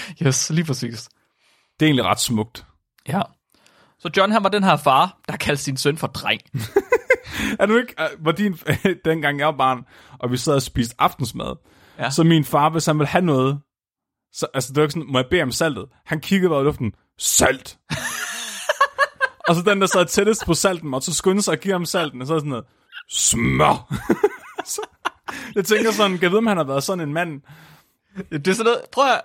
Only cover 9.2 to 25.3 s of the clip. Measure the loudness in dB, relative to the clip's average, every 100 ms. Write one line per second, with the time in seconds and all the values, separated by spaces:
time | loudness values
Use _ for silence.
9.2 | -2 0 0 2 0 0 -6 -20 -20 -8
10.2 | -4 -2 2 0 0 -2 -4 0 0 0
11.2 | -6 -6 -8 -10 _ _ _ -8 -2 4
12.2 | 4 4 2 2 2 2 0 0 0 2
13.2 | 2 2 2 -2 -8 _ _ _ _ _
14.2 | _ -8 -6 -4 -2 0 0 -2 -2 0
15.2 | 2 0 0 -2 -2 -2 -10 _ -8 -8
16.2 | 0 2 4 2 2 0 -4 -8 _ -6
17.2 | 0 2 2 0 -8 -20 -10 -8 -6 -8
18.2 | -8 -10 -12 -6 -4 0 0 0 -2 -2
19.2 | -6 -2 0 2 2 2 4 2 2 2
20.2 | 2 2 0 2 2 0 -4 -4 -4 -2
21.2 | 0 2 0 -2 -2 -2 -2 -2 -4 -6
22.2 | -4 -2 -2 -6 -10 _ _ -20 -8 -2
23.2 | 0 2 0 2 2 2 -4 -6 -2 0
24.2 | -2 -2 -14 -12 -10 -10 -10 _ -10 -10
25.2 | -12